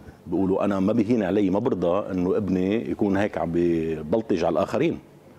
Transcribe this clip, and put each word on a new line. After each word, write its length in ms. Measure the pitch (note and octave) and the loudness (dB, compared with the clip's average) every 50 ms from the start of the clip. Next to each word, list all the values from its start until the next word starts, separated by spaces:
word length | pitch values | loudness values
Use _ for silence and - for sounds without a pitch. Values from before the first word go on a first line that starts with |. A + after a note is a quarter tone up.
| - - - - - | -20 -20 -20 -18 -8
بيقولوا: 380 | - F2 F2+ F#2+ F#2 F#2+ - G2 | -4 -2 0 2 2 2 2 0
"أنا 140 | G2+ G2 F#2+ | 0 0 0
ما 140 | F#2+ G2+ A2 | 0 2 2
بيهين 300 | A#2 G2 G#2+ B2+ A2+ G2 | 2 2 2 2 0 2
علي، 260 | E2+ F#2+ G#2+ G#2 F2+ | 2 2 2 2 2
ما 100 | F#2 G#2+ | 2 0
برضى 520 | A#2+ C3+ A2+ F2+ F2 E2+ F2+ G2+ - - | 0 0 -2 0 0 2 2 0 0 -2
إنه 260 | G2 F2+ F2+ F#2 - | -2 -2 0 0 0
ابني 540 | A2+ G2+ F#2 F#2+ F#2 F#2 F#2+ G#2 A#2 - - | 0 0 0 0 0 0 0 0 -2 -2 -4
يكون 260 | - - A2+ G2+ G2 | -2 -2 0 0 2
هيك 200 | G2 G#2+ G#2 - | 0 0 -2 -2
عم 140 | E2+ E2 E2+ E2+ | -4 -4 -2 0
ببلطج 880 | F2 F2 F2 E2 E2 D#2+ D#2+ D#2+ D#2 D2+ D2+ A2 A2+ A2 - G#2 E2 E2+ | 2 2 2 2 0 0 -2 -4 -6 -4 -2 -2 -2 0 0 -2 0 0
على 100 | E2 D#2+ | 0 2
الآخرين." 460 | D2+ G2 - - G#2+ D#3 E3+ - - - - - - - - - | 0 0 0 0 -2 -2 -2 -2 -6 -10 -20 -20 -20 -20 -20 -20